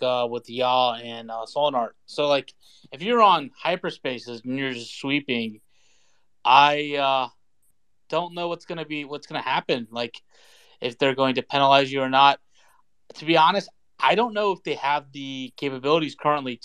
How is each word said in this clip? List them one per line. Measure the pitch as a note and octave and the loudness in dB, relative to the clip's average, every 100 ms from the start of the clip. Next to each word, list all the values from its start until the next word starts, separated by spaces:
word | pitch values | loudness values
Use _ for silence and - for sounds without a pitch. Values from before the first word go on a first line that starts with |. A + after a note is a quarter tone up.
uh, | B2+ B2 A#2+ | -2 -2 -2
with | A#2+ A#2+ | -6 -10
y'all | A#2+ B2 B2+ B2+ A#2 | -2 0 2 2 0
and, | A#2 A#2 A2+ | -10 -12 -10
uh, | A2+ A2 | -10 -8
Soul | D3 D3 | -2 0
and | C3 | 0
Art. | A2+ _ - | -4 _ -14
So, | - D3 | -4 0
like, | C#3 - _ _ _ - | 0 -2 _ _ _ -20
if | C#3 | -10
you're | G3 A#3+ | -2 4
on | G#3 E3+ C3 _ | 6 6 0 _
Hyperspaces | D#3+ F3+ E3+ - C#3 B2 A#2+ A#2+ | -4 -4 -4 -8 -8 -8 -10 -12
and | B2 C3 | -8 -6
you're | C3+ | -4
just | A#2+ A#2 - | -6 -12 -10
sweeping, | C#3 C#3+ C#3+ A#2+ A2+ G#2+ _ _ _ _ _ _ _ _ | -4 -4 -2 -4 -4 -10 _ _ _ _ _ _ _ _
I, | A#2+ C3+ D3 D3 D3 C#3+ | 6 6 6 4 -4 -2
uh, | C#3 C3+ B2 _ _ _ _ _ _ _ - | 0 0 -2 _ _ _ _ _ _ _ -6
don't | D#3+ F3 | -4 -4
know | F3 F3 | -6 -6
what's | E3+ - | -6 -10
gonna | E3+ D3+ | -12 -8
be, | D3+ C#3 | -10 -8
what's | D3 - | -12 -10
gonna | D3+ | -8
happen. | B2 D#3 - A#2+ A2+ | -4 -4 -2 -4 -4
Like, | A#2 A#2+ - _ _ _ _ _ - | -8 -8 -10 _ _ _ _ _ -10
if | B2+ A#2+ | -8 0
they're | C#3 C3 | 0 2
going | C3+ B2+ | 0 0
to | |
penalize | - C#3+ C#3 C#3 C3+ | -2 2 6 6 4
you | C#3 | -2
or | C3 | 0
not. | C3 C#3 - _ _ _ _ _ _ _ - | 6 6 4 _ _ _ _ _ _ _ -12
To | D#3 | 0
be | E3+ | 4
honest, | E3 G3 - _ _ - | 4 2 -4 _ _ -2
I | C3+ F3+ | 2 2
don't | A#3+ | 0
know | G#3 G#3 | 0 -2
if | F3+ | -2
they | E3 C#3 | -6 -4
have | C#3 D3 C#3 | -2 -2 -4
the | C#3 C3+ C3+ B2+ - | -14 -12 -10 -12 -6
capabilities | C#3 C3 C3+ E3 D3 - | -6 -4 0 0 0 -4
currently | D3 D3 C3 A#2+ | -2 -2 -4 -10